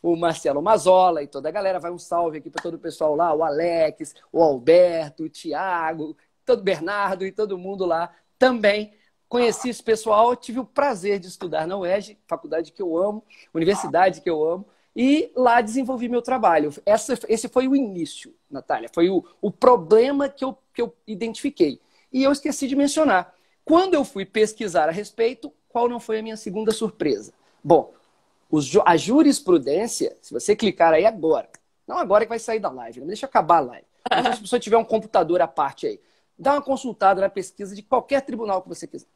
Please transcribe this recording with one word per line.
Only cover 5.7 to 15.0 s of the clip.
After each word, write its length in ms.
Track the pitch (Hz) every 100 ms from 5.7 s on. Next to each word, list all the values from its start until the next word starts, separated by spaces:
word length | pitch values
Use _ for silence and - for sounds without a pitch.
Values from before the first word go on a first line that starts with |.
| 175 160 165 151 - _ _
todo 180 | - 240
Bernardo 640 | 196 170 165 208 202 185 190
e 60 |
todo 260 | 190 214 190
mundo 260 | 180 196 180
lá 280 | 165 175 _ _ _
também. 540 | 254 240 208 208 214 _ _ _ _
Conheci 400 | 240 240 214 247
esse 140 | 226
pessoal, 540 | - 220 220 214 240 247
tive 240 | - 233
o 40 |
prazer 540 | 247 - 285 214 190 202
de 80 | 180
estudar 400 | - 185 156 160
na 100 | 196
uerj, 400 | 175 202 208 - _
faculdade 460 | 165 147 156 165
que 100 | _
eu 140 | 185 160
amo, 280 | 196 214 _ _ _
universidade 680 | 160 165 202 - 160 190 185
que 100 | -
eu 140 | 160
amo, 220 | 156 180 202 _ _
e 360 | -